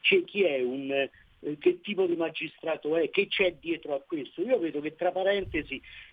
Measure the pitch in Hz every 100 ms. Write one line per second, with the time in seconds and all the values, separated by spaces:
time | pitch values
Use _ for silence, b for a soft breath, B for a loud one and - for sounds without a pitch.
0 | - 190 180 202 175 135 123 135 135 139
1 | 135 - _ _ - 147 180 180 208 185
2 | 180 170 160 156 160 - 160 151 147 165
3 | 147 190 202 - 185 170 165 156 147 139
4 | - 160 123 - 220 240 165 147 151 151
5 | 180 185 190 202 185 160 143 131 B B
6 | B